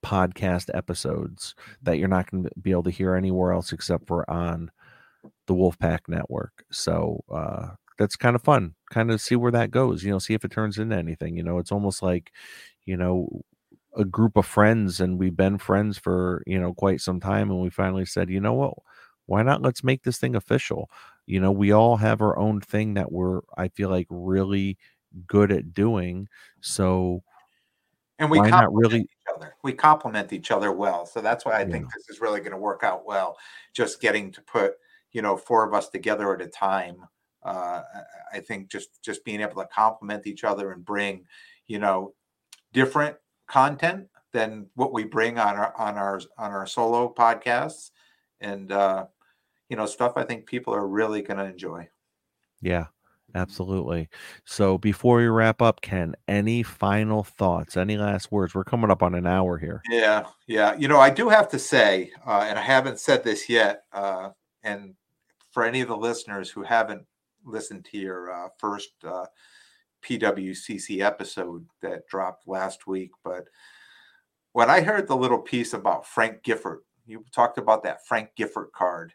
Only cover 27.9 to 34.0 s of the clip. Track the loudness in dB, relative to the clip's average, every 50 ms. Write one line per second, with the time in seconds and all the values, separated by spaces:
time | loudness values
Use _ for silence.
27.9 | _ _ _ _ _ _ 0 4 6 8 8 10 8 8 6 6 6 4 4 6
28.9 | 4 2 0 -2 _ _ _ -10 -10 -10 -10 -18 -20 _ -6 -6 -6 4 6 6
29.9 | 6 6 2 -6 -4 -4 -6 -4 -8 -10 -2 -2 0 0 0 0 -2 0 0 -2
30.9 | -2 -2 -6 -8 -8 -4 -2 -2 -2 -2 0 -2 0 0 0 -2 -4 -6 -8 -10
31.9 | -14 -18 -18 _ -10 -6 -4 -2 -2 -4 -6 -8 -10 -6 -4 -4 -4 0 0 -2
32.9 | -2 -2 -6 -4 -2 -2 -2 -2 -6 -10 -18 -20 -20 -20 -20 _ _ -2 -2 -2
33.9 | -2 0